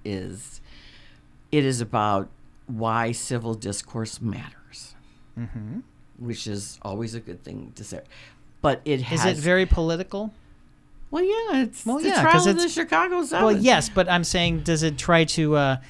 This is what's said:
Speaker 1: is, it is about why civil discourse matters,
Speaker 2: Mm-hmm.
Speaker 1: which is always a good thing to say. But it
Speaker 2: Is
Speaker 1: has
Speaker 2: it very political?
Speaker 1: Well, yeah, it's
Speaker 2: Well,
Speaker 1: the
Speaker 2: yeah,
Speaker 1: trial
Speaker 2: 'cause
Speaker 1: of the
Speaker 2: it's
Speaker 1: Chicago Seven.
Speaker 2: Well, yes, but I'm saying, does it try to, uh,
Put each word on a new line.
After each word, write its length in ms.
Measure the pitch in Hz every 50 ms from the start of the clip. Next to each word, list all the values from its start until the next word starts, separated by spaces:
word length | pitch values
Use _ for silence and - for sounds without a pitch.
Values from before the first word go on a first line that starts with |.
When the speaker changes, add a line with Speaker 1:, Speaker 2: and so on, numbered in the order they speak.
| -
Speaker 1:
is, 560 | - 101 95 92 98 95 98 - - - - - - - - - - - - - - - - _ - - - - -
it 120 | - 151 143
is 180 | 135 131 120
about 480 | 117 107 - 113 107 104 104 98 98 - - - - - - - -
why 460 | - 123 110 113 113 113 117 117 117
civil 420 | 120 117 - - 131 120 110 117 113
discourse 680 | 110 110 98 101 - - - - 117 113 110 - -
matters, 720 | - 113 98 85 - - - - - - - - - - - - - - - - - - - 117
Speaker 2:
Mm-hmm. 420 | 120 113 - 117 107 107 131 220 - _ _ _ - - - -
Speaker 1:
which 300 | 123 120 117 110 - 110
is 320 | 104 101 98 - - -
always 320 | - 104 98 104 117 110 110
a 60 | 117
good 240 | 110 - 92 - -
thing 280 | - 82 101 - - 123
to 80 | - 110
say. 180 | - - - - - - - - - - _ - - - - -
But 180 | 151 135 - -
it 140 | 151 147 131
Speaker 2:
Is 200 | 127 113 165 160
Speaker 1:
has 40 | -
Speaker 2:
it 120 | 185 180 151
very 300 | 143 170 180 185 190 180
political? 680 | - - 165 160 165 165 185 - - 196 214 220 - - - - - - - - _ _ _ _ - - - -
Speaker 1:
Well, 120 | - 311 370
yeah, 380 | 381 415 453 466 440 349 269
it's 240 | 262 220 - - -
Speaker 2:
Well, 140 | 220 247 294
Speaker 1:
the 80 | 320 381
Speaker 2:
yeah, 120 | 392 -
Speaker 1:
trial 120 | 269 311 330
Speaker 2:
'cause 140 | 359 359 359
Speaker 1:
of 100 | 349 330
the 60 | 349
Speaker 2:
it's 100 | 339 -
Speaker 1:
Chicago 500 | 320 339 - - 320 349 370 359 359 330
Seven. 220 | 254 - 339 -
Speaker 2:
Well, 100 | 220 208 202
yes, 300 | 202 254 240 170 143 -
but 220 | - 190 180 180
I'm 140 | 180 175 170
saying, 380 | - - 185 170 170 165 160
does 200 | 147 165 165 156
it 160 | 160 160 147 127
try 280 | - - 175 165 165
to, 300 | 156 - - 160 151 151
uh, 220 | 147 143 135 131 127 - -